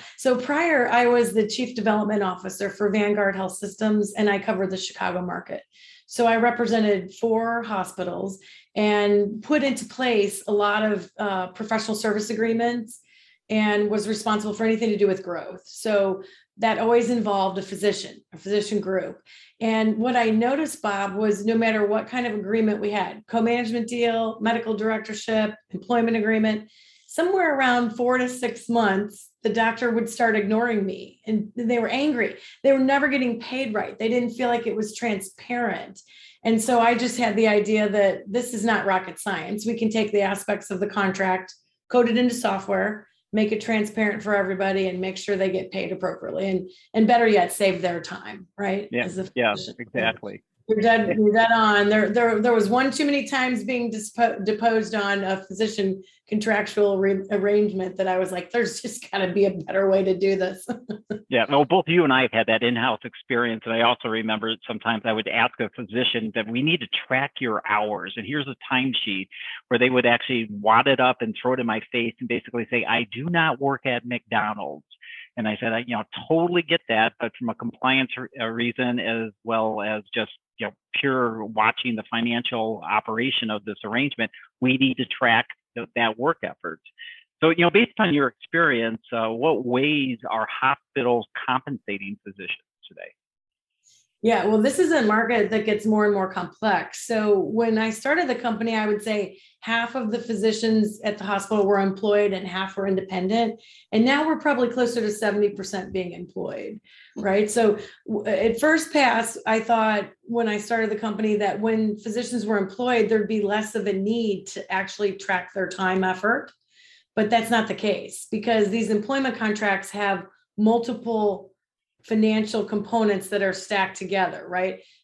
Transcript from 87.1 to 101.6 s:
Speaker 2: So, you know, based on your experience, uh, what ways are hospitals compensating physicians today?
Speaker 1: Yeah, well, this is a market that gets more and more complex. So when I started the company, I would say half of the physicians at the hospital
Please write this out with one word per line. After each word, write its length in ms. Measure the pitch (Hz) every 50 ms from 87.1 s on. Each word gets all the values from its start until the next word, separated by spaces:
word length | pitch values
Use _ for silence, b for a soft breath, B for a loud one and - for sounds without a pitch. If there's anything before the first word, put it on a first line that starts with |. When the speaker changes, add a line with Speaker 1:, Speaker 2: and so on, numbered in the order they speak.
| B B B B _ _
Speaker 2:
So, 80 | - 160
you 160 | 165 170 170
know, 40 | 170
based 220 | 170 208 233 - - -
on 140 | 214 170 147
your 140 | 147 139 123
experience, 760 | - _ - - - 165 170 151 131 117 117 113 113 113 - -
uh, 160 | 123 117 113 113
what 380 | 113 117 127 160 151 101 131
ways 540 | 120 120 127 139 147 151 147 139 131 123 110 - -
are 200 | - 113 110 -
hospitals 800 | - - 131 131 139 - _ _ _ 143 120 123 120 117 104 - _ - -
compensating 720 | - 123 127 - 147 135 107 - - 101 98 98 98 104 - _
physicians 340 | 101 95 98 92 87 - - _ _ _ _ _ -
today? 240 | - - 50 - - _ _ _ _ _ _ _ _ _ _ _ _ _ b b b b b _ _ _
Speaker 1:
Yeah, 240 | - 226 226 190 180
well, 160 | 208 220 214
this 180 | 208 285 285 359
is 140 | 370 302 330
a 80 | 294 233
market 480 | 208 214 220 233 220 240 226 202 190
that 140 | 220 214 214
gets 200 | 220 208 208 -
more 200 | 220 214 208 208
and 80 | 208 202
more 180 | 196 190 185
complex. 720 | 190 185 175 156 - _ 220 214 190 165 156 - - - -
So 320 | - 233 214 214 214 208 190
when 400 | 170 - 214 220 233 226 220 220
I 120 | 220 220
started 400 | 220 - - 269 302 349 349 262
the 60 | 247
company, 380 | 233 - 240 220 - 226 233 220
I 140 | 220 214 208
would 160 | 208 202 -
say 360 | 220 214 208 196 190 B B B B B B
half 360 | - 226 226 233 233 233 -
of 160 | 262 233 214
the 60 | 220 233
physicians 840 | 226 - 226 190 208 220 214 220 226 226 220 220 214 208 - - -
at 140 | 214 208 -
the 80 | 196
hospital 420 | 196 202 196 196 - 220 208